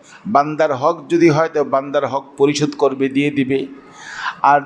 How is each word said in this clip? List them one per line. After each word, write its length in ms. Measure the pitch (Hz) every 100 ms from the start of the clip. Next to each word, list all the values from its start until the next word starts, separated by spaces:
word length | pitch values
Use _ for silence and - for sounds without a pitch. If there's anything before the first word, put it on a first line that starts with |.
| - - 92
বান্দার 500 | 131 147 151 156 131
হক 320 | 151 165 139
যদি 220 | 165 165
হয় 180 | 147 165
তো 160 | 156
বান্দার 420 | 127 135 143 143 131
হক 280 | 135 135 -
পরিশোধ 400 | 143 143 147 -
করবে, 320 | 139 131 135
দিয়ে 220 | 131 143
দিবে। 360 | 143 127 135 135 - - - - - - -
আর 180 | 139 143